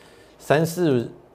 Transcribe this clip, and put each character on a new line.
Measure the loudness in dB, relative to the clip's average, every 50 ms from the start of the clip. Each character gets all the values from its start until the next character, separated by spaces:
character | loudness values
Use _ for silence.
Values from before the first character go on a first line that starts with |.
| -20 -20 -20 -20 -20 -20 -20
三 | -20 -2 0 2 2 2
四 | -2 -2 -2 0 0 2 0 -2 -4 -10 -18 -20 -20